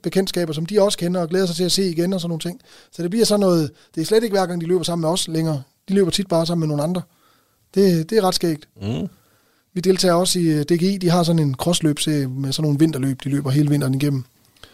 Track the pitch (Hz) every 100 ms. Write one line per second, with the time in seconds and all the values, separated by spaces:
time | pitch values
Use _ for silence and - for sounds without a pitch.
0 | 175 190 190 185 165 151 165 208 202 -
1 | 175 180 165 185 185 165 180 190 190 160
2 | 175 190 170 160 175 180 _ - _ -
3 | 175 226 214 208 190 170 147 - _ -
4 | 160 220 226 196 180 175 165 185 160 170
5 | 156 175 - 160 160 143 - _ - 196
6 | 180 175 190 165 165 170 156 147 156 185
7 | - _ _ _ _ _ _ 190 196 165
8 | 160 220 185 - 170 156 - - 101 127
9 | 196 - _ _ _ _ _ 180 175 185
10 | 185 170 185 185 165 151 143 175 185 196
11 | 180 175 165 165 147 127 170 - 156 147
12 | 156 151 131 131 139 139 156 143 160 139
13 | 135 131 139 139 135 139 147 147 135 135
14 | 147 139 - _ _ _ -